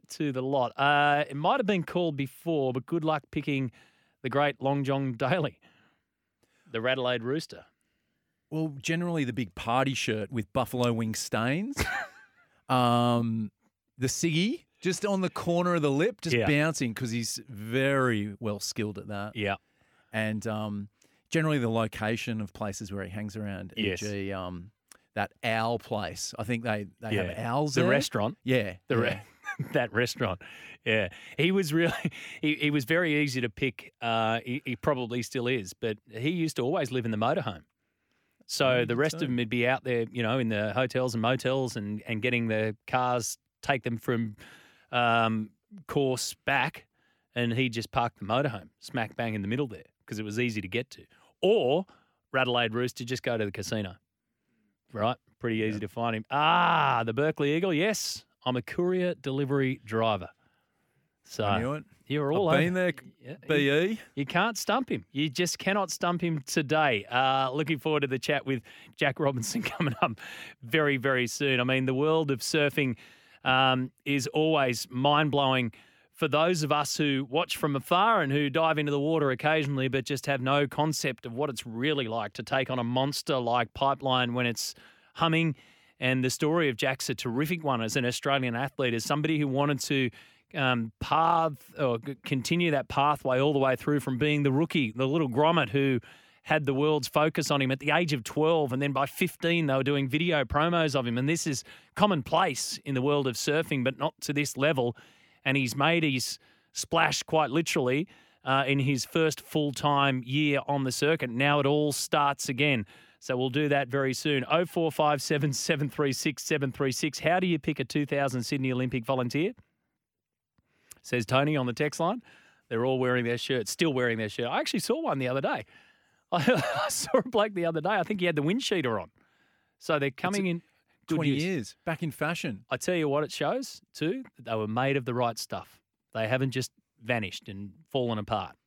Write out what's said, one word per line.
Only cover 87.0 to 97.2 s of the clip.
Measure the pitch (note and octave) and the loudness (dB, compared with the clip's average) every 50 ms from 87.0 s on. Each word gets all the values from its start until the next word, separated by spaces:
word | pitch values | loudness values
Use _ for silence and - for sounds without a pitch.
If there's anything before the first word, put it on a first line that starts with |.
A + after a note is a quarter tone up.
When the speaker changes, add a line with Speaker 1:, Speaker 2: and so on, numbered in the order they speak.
| - - | -4 -6
Speaker 1:
a | B2 | -6
terrific | - - B2+ A2+ C3 D#3 D#3 F3+ E3 D#3 | -4 -4 -4 -2 -2 -2 -2 -2 -4 -2
one | C#3+ C3 A2+ | 0 0 0
as | A2+ A2 - | 0 0 0
an | C#3+ B2 | 0 0
Australian | B2 B2 - - C#3+ C#3 C#3 C3 B2 A#2 A#2+ | 0 -2 -2 0 0 0 2 2 0 -2 -2
athlete, | C3+ C3+ - - C3+ B2 A#2 | -4 -4 -2 -2 0 0 0
as | A#2 - | 0 0
somebody | - D3 D3+ D3+ D#3 D#3+ D3+ | 0 0 0 2 0 2 2
who | D3 C#3 | 0 0
wanted | C3 C#3 C#3+ D3 C#3+ B2 | 2 2 2 2 0 0
to, | - - D3 C3+ C3 A#2+ - - - - _ _ _ _ - | 0 -2 0 0 0 0 -2 -6 -20 -20 _ _ _ _ -4
um, | D#3 C3+ B2+ B2+ A#2 A2+ A2 - - | -2 0 2 2 0 -2 -4 -8 -8
path | - - D3 D#3 E3 E3+ E3+ E3 E3 D#3+ C#3+ - - - - D3 | -4 0 2 4 4 4 4 4 2 2 -2 -4 -16 -14 -6 -2
or | D3 B2+ A#2+ A2+ A2+ | 0 0 0 0 -4
c-, | C#3+ C3+ - - | -6 -10 -8 -6
continue | - C#3+ C3 A#2 - E3 F3 F3 E3 | -4 -2 -2 0 0 0 2 2 2
that | D3 C3+ B2 - | 2 0 0 -2
pathway | - C#3 C#3 D3 D3 - - C#3 B2+ B2+ | 0 2 4 2 2 2 0 0 2 2
all | C#3 D3+ C#3+ | 2 2 4
the | C#3 | 4
way | C3+ C3 B2+ - | 2 2 2 0
through | - D3+ D3 C#3+ | 0 0 0 0
from | - C3+ C3 A#2+ | 0 -2 -2 0
being | D3 D3+ D3 D3 C#3+ | 2 2 2 2 2
the | C#3 | 4
rookie, | C3 C#3+ E3+ - - E3 C3 A2 G#2+ | 4 2 2 2 2 2 0 0 0
the | B2 C3 C3 | -2 0 0
little | D3 E3 D#3 C3 | 2 2 0 0
grommet | A2+ C#3 D3+ D#3+ E3+ E3 C3+ G2+ | 2 4 4 4 6 4 2 2
who | A2 C#3 C#3 C#3 B2+ A#2 - - - - - - _ _ - | 2 2 2 4 2 0 -2 -6 -20 -20 -20 -20 _ _ -4
had | - D#3 D#3 D3 | 0 0 0 2
the | C#3 C3+ | 2 0
world's | C3+ D3 D#3 D#3 D3 B2 - | 2 2 2 2 2 0 0
focus | - D3+ | 2 2